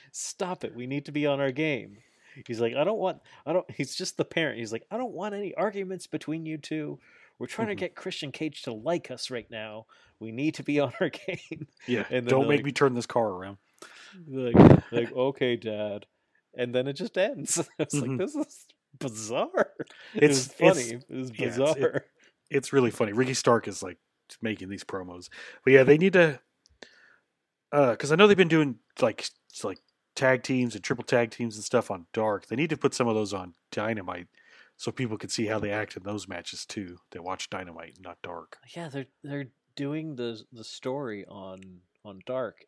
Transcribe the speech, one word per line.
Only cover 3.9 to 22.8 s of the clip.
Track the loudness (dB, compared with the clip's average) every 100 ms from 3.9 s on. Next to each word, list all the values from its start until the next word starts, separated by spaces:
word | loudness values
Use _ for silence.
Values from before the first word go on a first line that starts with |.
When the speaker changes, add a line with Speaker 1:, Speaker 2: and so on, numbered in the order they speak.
| -6
Speaker 1:
just | -8 -4
the | -4
parent. | -2 -2 -2
He's | -8
like, | -10 -8
"I | -8
don't | -6
want | -8 -8 -8
any | -8
arguments | -4 -4 -4 -8 -8 -8
between | -10 -6 -8 -6
you | -10
two. | -8 -6 -6 -10 _ -20 _ -14
We're | -10
trying | -6 -6
to | -4
Speaker 2:
Mm-hmm. |
Speaker 1:
get | -8 -8
Christian | -12 -8 -10
Cage | -6 -8 -8
to | -10
like | -8 -4 -4 -4
us | -12 -8
right | -10 -10
now. | -10 -10 -12 -16 _ _ -16
We | -12
need | -4 -4 -4
to |
be | -2 0
on | 0 0
our | -4
<laughs> | -4 -10
game." | -10 -10 -14 -16 _ -4
Speaker 2:
Yeah, | -2 -2
Speaker 1:
And | -2 2
then |
Speaker 2:
don't | 4
Speaker 1:
they're | 4
Speaker 2:
make | 2
Speaker 1:
like, | -2
Speaker 2:
me |
turn | 4 4 4
this | -2
car | 0 0
around. | -2 -10 -14 _ -20 -20 -20 -20 -20 -12
Speaker 1:
like, | -6 6 12 12 12 6
like, | -2 -2
"Okay, | 0 -2 0 0 0
Dad." | -2 -4 -6 -6 -14 _ _ _ _ -6
And | -2
then | 0 -2
it |
just | -4 -6 -2
ends. | -2 -2 -4 -4 -4
<laughs> | -4
It's | -4
Speaker 2:
Mm-hmm. | -2 -2
Speaker 1:
like, | -2
this | -4 -4
is | -8 -10 -20 _ _ -10
bizarre. | -10 -8 -4 -2 -2 0 -2 -4 -14 -14 -12 4
Speaker 2:
It's, |
Speaker 1:
It | 4
was | 4 -2
funny. | 4 6 6 0 -6
Speaker 2:
it's, | -10
Speaker 1:
It | -8
was | -8 -6
Speaker 2:
yeah, | -4
it's, | 0
Speaker 1:
bizarre. | 0 2 0 -2
Speaker 2:
it, | -8 _ _ _ -4
it's | -4 0
really | 4